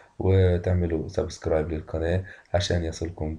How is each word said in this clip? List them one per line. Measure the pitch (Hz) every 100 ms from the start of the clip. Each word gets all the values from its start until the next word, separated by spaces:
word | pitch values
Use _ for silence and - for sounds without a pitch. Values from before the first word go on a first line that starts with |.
| - -
وتعملوا | 92 95 92 87 90 90 87 80 -
سبسكرايب | - 82 - 82 80 78
للقناة | 78 - 82 82 92 95 - -
عشان | 87 - 87
يصلكم | 82 80 82 - 78